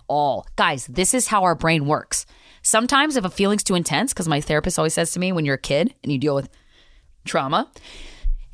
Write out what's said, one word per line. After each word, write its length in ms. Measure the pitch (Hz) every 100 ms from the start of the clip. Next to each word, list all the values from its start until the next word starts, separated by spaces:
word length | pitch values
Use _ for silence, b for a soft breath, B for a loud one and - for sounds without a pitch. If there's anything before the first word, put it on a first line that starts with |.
| -
all. 400 | 147 147 107 - -
Guys, 300 | 185 139 -
this 280 | 127 185
is 140 | 254 -
how 160 | 208
our 100 | 185
brain 320 | 160 165 160 143
works. 400 | 139 - - - b b b
Sometimes 540 | - 220 240 269 302 269
if 80 |
a 60 | 185
feeling's 320 | - 196 208
too 140 | - 180
intense, 360 | 165 151 247
'cause 140 | - 160
my 140 | 147
therapist 380 | - 151 - 165
always 160 | 160
says 180 | 170 165
to 80 | 180
me, 100 | 185
"When 140 | 180
you're 100 | 147
a 40 | 135
kid 360 | - 143 208 -
and 80 | -
you 80 | 135
deal 160 | 147
with 140 | 139 135 b b b b b b _
trauma," 460 | - 165 135 175 294 B B B B B B B B